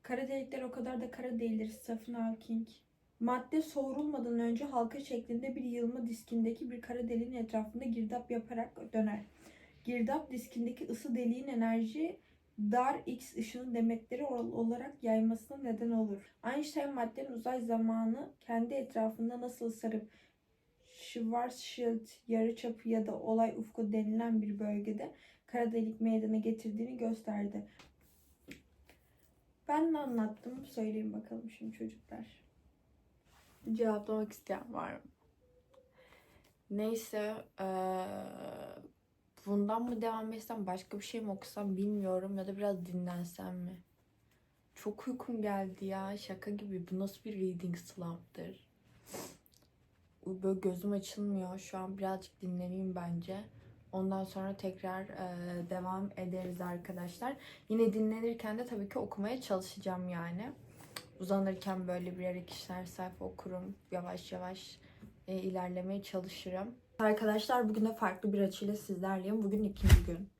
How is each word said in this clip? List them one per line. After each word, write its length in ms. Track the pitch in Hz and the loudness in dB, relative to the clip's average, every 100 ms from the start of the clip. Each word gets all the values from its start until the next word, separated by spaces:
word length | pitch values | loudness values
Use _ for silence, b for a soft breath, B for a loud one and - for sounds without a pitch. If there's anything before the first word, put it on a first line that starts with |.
Kara 240 | - 254 269 | -2 -2 0
delikler 340 | 269 262 262 | -2 -4 -6
o 100 | 254 | -6
kadar 300 | 247 247 247 | -4 -4 -4
da 100 | 247 | -6
kara 280 | - 254 226 | -6 -4 -2
değildir 280 | 233 220 214 | 0 0 -2
Stephen 460 | - - 226 - | -6 -6 -6 -4
Hawking. 540 | 240 226 220 - 226 226 - _ _ _ _ | -2 -2 -2 -2 -2 -2 -10 _ _ _ _
Madde 420 | 233 247 247 311 | 2 2 2 0
soğurulmadan 760 | 311 294 269 269 302 277 240 233 | 2 0 0 0 0 0 2 2
önce 260 | 233 233 285 | 2 2 2
halka 340 | 254 226 285 | 2 2 -2
şeklinde 560 | - 233 233 233 269 254 | -4 -4 -2 -2 -2 -2
bir 80 | |
yığılma 440 | 247 240 233 254 233 | -2 0 0 0 -4
diskindeki 640 | 226 - 233 226 226 240 | -4 -2 2 2 2 -4
bir 100 | 240 | -6
kara 280 | - 240 233 | -4 -2 0
deliğin 240 | 226 240 | 0 0
etrafında 500 | 247 226 220 214 233 | -2 0 0 0 -4
girdap 480 | 269 226 220 226 - | -2 0 0 -2 -2
yaparak 600 | 233 - 233 226 - - | -4 -2 -4 -4 -6 0
döner. 320 | 220 214 208 - B B B B B | 2 2 0 -8 B B B B B
Girdap 480 | - 240 226 294 - | -2 2 2 2 0
diskindeki 560 | 247 - 240 233 - - | -6 -6 -2 -2 -2 -6
ısı 280 | 226 269 233 | -4 0 2
deliğin 320 | 233 247 277 | 4 2 0
enerji 720 | 233 226 226 226 302 330 - b b _ - | 2 4 4 2 0 -2 -2 b b _ 0
dar 420 | 208 240 262 277 - | 4 6 6 2 -2
X 320 | 247 - - | -6 -6 -6
ışını 360 | 220 247 254 | -4 -4 -2
demetleri 500 | 233 226 226 - 254 | 4 4 2 -2 -4
ol-, 280 | 285 247 233 | 0 0 0
olarak 520 | 233 226 240 277 - | 2 2 0 -4 -2
yaymasına 540 | 226 220 220 226 - 277 | 4 6 6 2 -4 -6
neden 340 | 254 226 233 | -2 0 2
olur. 440 | 226 214 196 - _ 226 | 2 2 -2 -8 _ -2
Einstein 420 | 277 294 311 285 262 | -2 0 0 0 0
maddenin 380 | 226 269 269 | -2 -2 -6
uzay 280 | 233 247 254 | -4 0 0
zamanı 680 | 226 226 226 226 226 233 294 - | 2 4 4 4 2 2 -4 -12
kendi 340 | - 226 233 | -2 0 2
etrafında 680 | 277 - 226 220 220 226 247 | 0 0 2 2 2 -2 -2
nasıl 300 | 247 - 233 | -6 -4 -4
sarıp 400 | 226 226 220 - B B B _ _ _ _ _ | -2 -2 -2 -4 B B B _ _ _ _ _
Schwarzschild 1160 | - - 240 226 240 247 - - - 233 226 220 - - | -18 -10 -2 2 2 0 -4 -10 0 0 0 -4 -16 2
yarıçapı 600 | 226 226 233 233 226 226 | 4 4 2 -4 -4 2
ya 160 | 226 214 | 4 2
da 140 | - | -2
olay 360 | 226 220 226 226 | 4 6 6 2
ufku 360 | 220 - 214 | -6 -2 2
denilen 480 | 220 214 220 233 220 | 4 4 4 4 4
bir 180 | 208 202 | 4 0
bölgede 540 | 208 208 208 208 - B B B - | 0 0 0 -2 -4 B B B -4
kara 240 | 240 233 | 2 2
delik 300 | 226 220 220 | 2 0 2
meydana 360 | 226 220 220 220 | 4 4 4 4
getirdiğini 600 | 220 220 226 208 240 247 | 4 0 -2 -2 -4 0
gösterdi. 680 | 226 226 - 208 202 208 - B B _ - - _ _ - - _ _ - b b b b _ _ _ - | 0 0 -2 -2 0 -4 -10 B B _ -20 -20 _ _ -18 -18 _ _ -20 b b b b _ _ _ 2
Ben 260 | 302 330 | 4 6
ne 60 | 302 | 4
anlattım? 680 | 277 233 214 - 240 254 - | 2 2 0 -2 -10 -10 -8
Söyleyin 480 | - 214 214 214 | -4 -2 0 -2
bakalım 380 | 208 220 226 226 | -6 -8 -10 -10
şimdi 260 | - 220 - | -10 -10 -6
çocuklar. 480 | 220 - - 233 226 - _ _ _ _ _ _ _ _ _ - - - - | -8 -8 -14 -12 -12 -18 _ _ _ _ _ _ _ _ _ -20 -20 -12 -4
Cevaplamak 580 | 220 220 208 208 214 214 | 4 4 4 0 0 -2
isteyen 420 | - - 190 - | -6 -6 -6 -4
var 200 | - - | -6 -6
mı? 80 | - - _ _ _ _ _ _ - _ B B B B B B _ _ | -8 -14 _ _ _ _ _ _ -20 _ B B B B B B _ _
Neyse, 640 | 202 214 226 - 214 208 214 - - | -2 0 -2 -2 -2 -2 -4 -12 -6
eee, 460 | 190 190 185 185 190 196 202 - - - - - - _ _ _ _ - 196 | -2 0 0 0 -2 -6 -8 -8 -10 -8 -10 -12 -18 _ _ _ _ -12 0
bundan 380 | 202 202 226 | 2 2 2
mı 180 | 240 226 | 0 0
devam 320 | 226 226 220 | 0 -2 -4
etsem, 320 | 226 - 226 190 | -8 -6 -4 -2
başka 340 | 185 - 202 | -4 -6 -8
bir 60 | - | -6
şey 160 | 233 | -4
mi 100 | 214 | -4
okusam 460 | 190 - - 202 190 | -4 -6 -4 -2 2
bilmiyorum 600 | 202 208 190 185 190 196 | 2 2 2 2 0 -4
ya 100 | 190 | -4
da 100 | 196 | 0
biraz 280 | 202 190 175 | 0 0 -2
dinlensem 720 | 180 180 175 175 - 185 180 | -2 -2 -2 -6 -6 -8 -6
mi? 200 | 180 185 - _ _ _ _ b b b _ - | -8 -10 -16 _ _ _ _ b b b _ -8
Çok 320 | 214 208 - | -6 -4 -6
uykum 340 | 254 - 233 | -6 -4 0
geldi 440 | 208 196 190 185 196 | 2 2 0 -4 -4
ya, 320 | 190 196 208 | -2 -4 -6
şaka 340 | - 190 208 | -8 -8 -4
gibi. 360 | 208 208 185 175 | -4 -4 -6 -4
Bu 80 | 185 | -2
nasıl 240 | 196 - | -2 -4
bir 180 | 220 202 | -8 0
reading 360 | 185 175 180 170 | 0 0 -4 -4
slump'tır? 920 | - - 170 170 - - 170 190 _ _ _ B B B B B _ _ _ _ _ _ _ _ 185 | -8 -8 -8 -8 -12 -12 -10 -12 _ _ _ B B B B B _ _ _ _ _ _ _ _ -8
Böyle 340 | 185 190 190 | -2 0 2
gözüm 320 | 190 180 202 | 2 2 0
açılmıyor. 680 | 202 196 - 202 196 185 190 | 0 -2 -4 0 0 -2 -6
Şu 180 | - 190 | -8 -6
an 200 | 185 196 | -6 -2
birazcık 440 | 190 190 - _ | -2 -2 -6 _
dinleneyim 540 | 180 180 180 185 190 180 | -4 -2 -2 -2 -2 -2
bence. 480 | 175 170 175 196 214 B B B - | -2 -2 -4 -8 -8 B B B -6
Ondan 320 | 190 190 190 | 0 2 0
sonra 340 | 190 190 190 196 | -2 -4 -4 -2
tekrar, 480 | 190 190 190 190 196 | -4 -4 -4 -4 -6
eee, 640 | - 185 175 175 175 175 | -6 -6 -4 -4 -4 -2
devam 400 | 185 185 190 196 - | -2 -2 -2 -2 -4
ederiz 440 | 180 185 180 175 | -4 -2 -4 -4
arkadaşlar. 760 | 180 175 175 180 175 - 240 277 B B - | -4 -4 -6 -6 -6 -4 -4 -6 B B 0
Yine 240 | 220 226 | 6 6
dinlenirken 640 | 214 214 220 233 233 220 214 | 6 2 2 -2 -2 -4 -4
de 80 | 240 | -4
tabii 240 | 220 202 | -4 -4
ki 100 | 254 | -4
okumaya 420 | 208 - 202 254 | -4 -2 -2 -2
çalışacağım 680 | - 190 185 - 190 185 180 | 0 0 0 -6 -4 -2 -2
yani. 420 | 175 170 175 240 294 - B B B B - | -4 -4 -4 -6 -10 -18 B B B B -10
Uzanırken 680 | 185 196 190 190 196 185 180 | 2 4 4 0 -2 -2 0
böyle 300 | 180 180 180 | -2 -2 -2
birer 180 | 180 180 | -2 -4
ikişer 500 | 175 - - 180 180 | -6 -12 -8 -8 -8
sayfa 400 | - 180 180 185 | -6 -8 -6 -10
okurum. 500 | 185 185 180 185 196 - | -8 -8 -6 -6 -10 -6
Yavaş 400 | 180 180 180 - | -6 -4 -8 -8
yavaş, 480 | 185 180 190 - - B B B - - | -6 -6 -8 -12 -18 B B B -16 -4
eee, 140 | 190 | -2
ilerlemeye 640 | 190 185 180 180 185 196 | 0 0 -2 -2 -2 -4
çalışırım. 720 | 196 190 185 - 190 185 214 - _ - | -2 -4 -4 -8 -6 -4 -6 -10 _ 4
Arkadaşlar 720 | 214 214 220 208 214 247 220 | 4 6 4 2 4 4 6
bugün 160 | 214 220 | 4 2
de 100 | 220 | 4
farklı 380 | 196 190 214 | 0 2 0
bir 80 | 202 | 4
açıyla 340 | 196 - 202 208 | 4 2 -2 -2
sizlerleyim. 680 | - 180 190 190 190 220 | -2 -2 0 0 2 2
Bugün 200 | 202 214 | 2 4
ikinci 400 | 208 - - - - | 2 6 12 12 12
gün. 240 | 170 196 | -2 -6